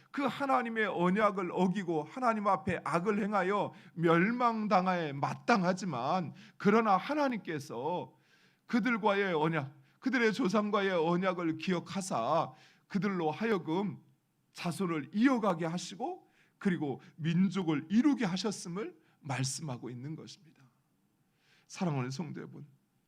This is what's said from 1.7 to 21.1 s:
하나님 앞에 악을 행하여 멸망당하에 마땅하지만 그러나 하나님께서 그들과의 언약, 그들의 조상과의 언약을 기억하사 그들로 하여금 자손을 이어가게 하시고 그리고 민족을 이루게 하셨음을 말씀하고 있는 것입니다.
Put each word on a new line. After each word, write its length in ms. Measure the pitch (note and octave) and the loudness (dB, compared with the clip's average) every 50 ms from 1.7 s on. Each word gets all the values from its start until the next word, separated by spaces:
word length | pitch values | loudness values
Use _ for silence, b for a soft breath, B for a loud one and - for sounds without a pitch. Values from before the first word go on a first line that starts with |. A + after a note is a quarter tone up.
| F3+ G#3 F#3 E3 E3+ D3+ D3 | 2 0 -2 -2 -2 -2 -2
하나님 420 | D3+ - B3+ B3+ A#3 A3+ G#3+ G3+ | -4 -6 -2 0 0 0 2 2
앞에 340 | G#3 F#3+ - - G3+ F3 C#3+ - | 0 0 0 0 -4 -4 -4 -2
악을 380 | C#3 D3+ E3+ F3 A3 G#3 G3+ A3 | 0 0 0 0 0 0 0 0
행하여 500 | G3+ G#3+ G3 F3 F#3 G#3 G3+ E3 - B B B B B | 0 0 0 0 0 0 0 -2 -4 B B B B B
멸망당하에 1160 | E3+ E3 E3 E3 E3+ F#3 A3 A#3+ B3 B3 A#3 A3+ A3 G#3+ G#3 G#3+ F#3 F3+ F#3 F3+ F3 E3 D3 C#3 | 0 4 4 6 6 6 4 2 2 2 2 2 0 0 2 2 2 4 2 0 0 -2 -4 -4
마땅하지만 1200 | C#3 C#3 - C#3 - - - A#3 G3+ F3 F3+ F#3 F#3 G3 F3+ C#3+ A#2+ A#2+ C#3+ F3 F#3 F3+ - B B B B B | -2 -4 -4 -4 -4 0 2 2 4 4 2 0 0 -2 -4 -4 -2 -2 0 0 0 -2 -4 B B B B B
그러나 400 | - - G3+ G3+ A#3 A3+ G#3+ F#3+ | 0 2 4 4 4 4 4 2
하나님께서 1200 | F3+ - - D4 D4+ C#4+ C4+ B3 G3 - - D#3+ C#3+ C3+ - A#2 A2+ C3 D#3 F3+ E3 B2 - - b b b b b b b b b b | 2 2 0 -2 0 0 0 -2 -4 -6 -6 -8 -8 -8 -8 -8 -6 -4 -4 -4 -4 -6 -8 -14 b b b b b b b b b b
그들과의 680 | - - B3 F#3+ B3+ A#3 G#3+ F#3+ G#3 G3 G3 G3+ F#3+ F3 | -2 0 0 2 2 0 2 2 2 4 4 2 2 2
언약, 400 | D3+ D#3 E3 E3 D#3 C3 C3+ - b b b b b | 2 2 2 2 0 -2 -4 -10 b b b b b
그들의 340 | - C4+ A3 B3+ A#3 A3 F#3 | -4 0 2 4 4 4 2
조상과의 600 | - - F#3 G3 A3 G#3 G#3 G3+ G#3 G3 G3 F#3 | 2 0 2 2 2 0 2 0 2 2 2 2
언약을 680 | E3+ D#3 E3+ F3 F3 F#3+ F#3+ F3+ F3 F3 D#3+ D#3 D#3+ | 2 2 2 2 2 2 0 0 0 0 -2 -2 -2
기억하사 960 | - F#3+ F3+ E3+ E3+ - F3 G3 F#3 - F3 A#2+ A2+ B2 D#3 E3 C3+ C3 B B B B B B B | -2 -2 -2 -2 -2 -4 -8 -6 -6 -4 -2 -2 0 2 2 0 0 -2 B B B B B B B
그들로 460 | B - G3+ E3 G3+ F#3+ F3 E3 D#3 C#3+ | B -4 -2 -2 -2 -2 0 -2 -2 -2
하여금 680 | C3+ G#3+ A#3 A3 F#3 C#3 D3+ D#3+ F#3+ G#3+ F3+ C3 - - _ _ _ _ _ _ _ _ _ - | -2 -2 0 0 -2 -2 -2 -2 -2 -2 -4 -6 -10 -14 _ _ _ _ _ _ _ _ _ -16
자손을 580 | - - F3 D#3 F3 G3 E3+ E3 D#3 C#3 C3+ E3+ | -8 -8 -6 -4 -2 -2 -2 -2 -4 -6 -4 0
이어가게 540 | G#3 A#3 C#4 C4 A#3 G#3 G3+ E3+ D#3+ F3 | 4 4 4 4 4 2 2 2 2 -2
하시고 640 | D#3+ E3+ F3+ - - G3 F3 A#3+ E4+ F#4 - _ b b b b b b - | -4 -4 -4 -6 -8 -10 -8 -8 -8 -8 -10 _ b b b b b b -4
그리고 420 | - G3 F3+ D#3 D3+ C#3 A#2+ B B B B | -2 0 0 0 -2 -4 -6 B B B B
민족을 680 | - D3 E3 E3 F3 F#3+ G3 F#3+ G3 F#3 D#3+ D#3 C#3 D#3 - | -6 -2 0 2 4 2 2 2 0 0 0 0 0 0 0
이루게 340 | G3 A#3 B3+ D4 C4+ A3 A#3+ | 2 4 4 4 2 2 0
하셨음을 720 | F3 F3+ F#3 - A3 - - - F#3 E3+ G3 A#3+ F4+ - b b b b b | -2 -2 -2 -4 -4 -4 -6 -8 -8 -8 -8 -8 -8 -12 b b b b b
말씀하고 680 | b C#3+ C3 B2+ C3+ C3+ - - - D3 B2 A2+ - A2+ | b -8 -4 -4 -4 -4 -4 -6 -8 -8 -8 -8 -10 -12
있는 240 | B2+ A#2+ B2+ D3+ D#3+ | -10 -10 -10 -10 -12
것입니다. 480 | - - A2 - - _ D#3+ _ _ C3+ _ _ _ _ _ _ _ _ _ | -12 -14 -16 -18 -20 _ -20 _ _ -20 _ _ _ _ _ _ _ _ _